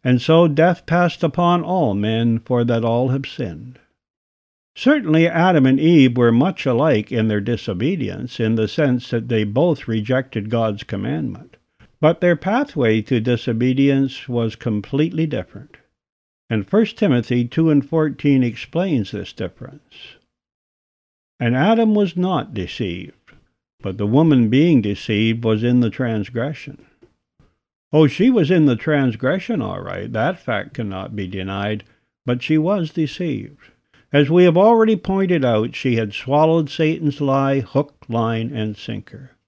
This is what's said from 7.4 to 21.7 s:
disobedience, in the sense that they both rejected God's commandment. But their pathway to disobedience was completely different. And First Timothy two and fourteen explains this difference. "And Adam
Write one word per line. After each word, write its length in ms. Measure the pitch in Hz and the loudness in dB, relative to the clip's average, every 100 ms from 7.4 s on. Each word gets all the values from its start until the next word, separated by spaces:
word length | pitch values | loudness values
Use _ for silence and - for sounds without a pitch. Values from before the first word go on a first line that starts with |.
disobedience, 1000 | 104 120 - 90 127 185 95 92 123 - | -2 -4 -4 -4 -2 -2 -6 -8 -10 -4
in 160 | 113 | -2
the 120 | 113 107 | 0 -2
sense 420 | - 143 127 - | 0 0 0 -2
that 160 | 117 120 | -6 -2
they 160 | 113 | -2
both 440 | 107 110 175 131 - | 0 0 0 0 -4
rejected 640 | 113 107 127 127 113 104 | -4 -2 -2 -2 -8 -4
God's 340 | 117 113 101 | -2 -2 -4
commandment. 760 | - 98 104 151 135 92 - _ _ _ _ _ | -8 -6 -6 -6 -6 -10 -18 _ _ _ _ _
But 200 | 156 170 | 0 2
their 140 | 175 | -2
pathway 680 | 170 185 233 285 156 117 110 | -2 -2 -4 -4 -2 0 0
to 180 | 104 123 | -2 -2
disobedience 1040 | 113 120 - 113 127 131 139 139 135 - - | -2 -4 -4 -2 -2 2 0 2 -2 -6 -6
was 280 | 120 113 | -4 -4
completely 680 | - 120 104 - 135 165 170 | -4 -4 -4 -4 -4 -2 -2
different. 520 | 160 123 - - 127 - _ _ _ _ _ _ _ | -4 -6 -10 -18 -20 -20 _ _ _ _ _ _ _
And 180 | 110 98 | -6 0
First 300 | 208 220 - | 0 0 0
Timothy 480 | 202 123 117 123 | 0 0 0 -2
two 240 | 123 - 160 | -2 0 2
and 180 | 147 135 | 2 0
fourteen 560 | 160 156 135 143 135 | -2 -2 -2 2 2
explains 680 | 120 110 - 165 190 135 98 | 0 -4 -8 -4 -2 -2 -2
this 200 | 104 98 | -8 -12
difference. 880 | - 90 _ 117 - _ - - _ _ _ _ _ _ _ _ _ _ _ _ _ | -10 -10 _ -20 -20 _ -20 -20 _ _ _ _ _ _ _ _ _ _ _ _ _
"And 160 | 120 | -2
Adam 400 | 127 180 | 2 2